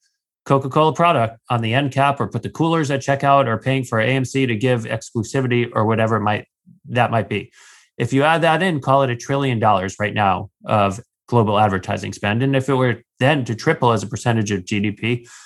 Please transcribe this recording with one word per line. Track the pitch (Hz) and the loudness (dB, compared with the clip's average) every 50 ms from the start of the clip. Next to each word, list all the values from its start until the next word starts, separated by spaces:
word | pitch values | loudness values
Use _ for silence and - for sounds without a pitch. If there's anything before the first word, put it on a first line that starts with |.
| _ _ _ _ _ _ _ _ - | _ _ _ _ _ _ _ _ -2
Coca-Cola | - 139 139 135 135 - 156 156 160 151 | 0 0 2 2 0 0 2 2 2 2
product | - 170 175 165 127 117 110 - - _ - | 2 2 2 2 2 0 -2 -4 -8 _ -4
on | 127 117 | -4 -2
the | 113 110 113 | -2 0 0
end | 135 147 135 123 | 0 0 0 0
cap | 131 139 143 139 - | 0 2 2 2 0
or | 110 | -4
put | 95 - 117 - | -4 -4 -6 -6
the | 98 | -6
coolers | - - 156 165 165 165 151 135 | -4 -2 -2 0 0 0 0 0
at | 143 135 | -2 -4
checkout | - - 139 135 147 143 139 139 135 | -2 -2 -2 0 2 4 4 4 4
or | 120 113 107 | 2 -2 -4
paying | - 131 135 135 127 | -2 -2 -2 -2 -2
for | - 120 110 | -2 -2 0
A | 110 | 0
M | 123 131 135 127 | 2 0 0 -2
C | 120 - 135 135 | -2 0 0 0
to | 117 117 | 0 0
give | 104 131 127 127 117 113 | 0 0 0 0 0 -2
exclusivity | 123 123 113 - - - 120 101 - - 135 131 120 123 120 120 104 - | -4 -8 -8 -8 -6 -6 -6 -4 -2 -2 -2 -2 0 0 0 0 0 0
or | 113 107 | 0 0
whatever | 110 113 110 113 110 113 | 2 2 2 2 0 0
it | 107 101 | 0 0
might, | 104 107 98 - _ _ _ _ _ - _ - 131 | 0 -2 -2 -4 _ _ _ _ _ -20 _ -14 -6
that | 120 123 120 107 | -2 0 0 0
might | 113 117 - - | 0 -2 -2 -2
be. | - 101 - - _ - - - - - _ _ _ - | -4 -6 -6 -8 _ -20 -20 -20 -20 -20 _ _ _ -6
If | 120 120 135 | -4 0 2
you | 135 143 | 2 4
add | 156 165 165 | 4 4 4
that | 160 165 156 156 185 | 2 2 2 2 2
in, | 190 165 139 | 0 -2 -2
call | - 135 135 139 135 | 0 2 2 2 2
it | 123 | 2
a | 120 | -2
trillion | 120 - - 139 139 139 131 120 107 | -4 -4 -4 -2 -2 0 0 0 0
dollars | 113 107 104 92 92 98 - - | 2 2 2 2 0 -4 -6 -4
right | 107 104 - | -4 -4 0
now | 107 104 98 92 90 101 - _ _ - | 0 2 2 2 0 -4 -10 _ _ -6
of | - 113 107 101 98 92 113 - _ _ _ _ - | -2 0 2 2 0 0 -4 -12 _ _ _ _ -2
global | 120 120 110 107 104 101 | 2 2 2 2 2 2
advertising | 110 104 98 92 - - 101 98 101 101 101 | 2 2 2 -2 -4 -4 -6 -6 -6 -8 -8
spend. | - - 101 107 117 135 | -4 -4 -2 0 0 0
And | 139 135 | 0 0
if | 131 131 - | 0 0 0
it | 139 | 0
were | 131 131 123 110 107 - _ _ - | 2 2 0 0 -2 -8 _ _ -2
then | - - 156 143 120 | 0 2 2 0 0
to | 117 113 | -4 -6
triple | 113 - 156 - - 131 120 113 | -4 0 -2 0 2 2 2 2
as | 107 101 | 2 -2
a | |
percentage | 98 123 113 - 123 117 113 107 101 | -4 -8 -4 -2 0 0 0 0 0
of | 104 92 87 | -2 -4 -4
G | - 107 104 | -4 -4 -2
D | 101 107 104 | -2 -2 -4
P, | - - 113 123 120 120 - - - - | -4 -4 -4 -4 -4 -6 -10 -20 -20 -20